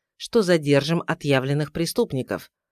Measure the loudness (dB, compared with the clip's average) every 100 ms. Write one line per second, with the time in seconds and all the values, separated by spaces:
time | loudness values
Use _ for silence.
0 | _ _ -2 0 2 2 4 2 2 -2
1 | -2 -4 0 0 2 -2 -2 -4 -4 -2
2 | -2 -2 -4 -6 -8 _ _